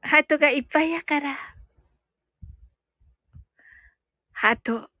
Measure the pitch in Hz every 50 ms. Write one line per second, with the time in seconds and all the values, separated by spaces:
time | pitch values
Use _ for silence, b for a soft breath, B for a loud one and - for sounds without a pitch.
0 | - - - 302 302 _ 311 294 294 294 254 285 247 - - 311 320 320 330 330
1 | - - 302 294 285 285 277 - - - - - - _ _ _ _ _ _ _
2 | _ _ _ _ _ _ _ _ - - - - - - _ _ _ _ _ _
3 | _ _ _ _ _ _ _ - - _ _ b b b b b b b b b
4 | _ _ _ _ _ _ _ - - 214 233 233 _ - 226 226 208 - _ _